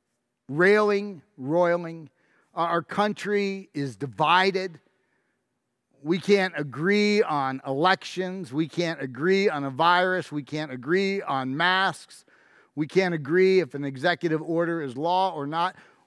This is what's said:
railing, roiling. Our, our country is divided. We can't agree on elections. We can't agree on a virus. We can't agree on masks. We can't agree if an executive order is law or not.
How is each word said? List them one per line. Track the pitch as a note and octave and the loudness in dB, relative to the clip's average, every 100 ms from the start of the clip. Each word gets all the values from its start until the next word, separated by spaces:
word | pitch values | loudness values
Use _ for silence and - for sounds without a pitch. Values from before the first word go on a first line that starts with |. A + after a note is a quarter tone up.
| _ _ _ _ - | _ _ _ _ -10
railing, | C#3+ F#3 G#3+ G#3 G3+ G#3 F3 - - | 2 4 6 4 0 -4 -12 -18 -12
roiling. | C3 E3+ F3 F3 E3+ E3 D3+ _ _ _ _ | -2 2 2 0 -4 -12 -18 _ _ _ _
Our, | - E3+ | -4 0
our | E3+ | 0
country | - - G#3 - G3 G3+ G3 G3 F#3+ | -2 0 0 0 -2 0 0 -4 -8
is | D3 C#3 | -8 -6
divided. | G#2+ C#3+ G#2+ D3+ F3+ G3 F#3+ F#3+ D#3 _ _ _ _ _ _ _ _ _ _ _ _ | -6 -10 -2 2 4 2 0 -6 -12 _ _ _ _ _ _ _ _ _ _ _ _
We | C#3+ F3+ | -2 -2
can't | F#3+ G3+ F#3 D#3+ | 2 2 2 -2
agree | D3 B2 F3 G#3 G#3 G#3 | -8 -4 0 2 4 2
on | E3 D3+ C3+ C3 | 2 0 -2 -4
elections. | C#3+ C3+ F3 F#3+ - F3 F#3 F#3+ C#3+ | -6 0 2 2 -2 -8 -6 -6 -8
We | C3+ D#3+ | -4 -4
can't | - E3+ D#3+ | -2 -4 -4
agree | C#3 B2 E3+ F#3+ G3 | -8 -4 2 4 4
on | D3+ | 0
a | C#3 | -4
virus. | C3 E3 F3 F#3 F#3 D3+ | 0 4 4 2 0 -4
We | D3 | -8
can't | C3+ D3+ D#3 | -8 -8 -8
agree | B2+ C3+ F#3 G3 G3 | -8 -2 0 2 -2
on | D3 C3+ C3 C#3 | -2 -4 -2 0
masks. | F3 F#3 F#3+ - - - _ _ _ _ _ - | 2 2 0 -2 -12 -20 _ _ _ _ _ -8
We | D3+ | -2
can't | F#3+ F#3 | 2 2
agree | E3 C3+ F3 F#3+ F#3+ | -2 0 4 6 4
if | C#3+ | 2
an | C#3+ | -4
executive | C#3+ C3 F3 E3+ E3+ D#3 | -8 -2 0 0 0 -2
order | D#3 E3 E3+ E3 | -2 -2 0 -2
is | C#3+ A#2+ | -6 -4
law | E3 F#3 F#3+ | 0 0 0
or | D#3+ C#3+ | -2 -6
not. | D#3+ F3+ - - _ | -2 -2 -4 -20 _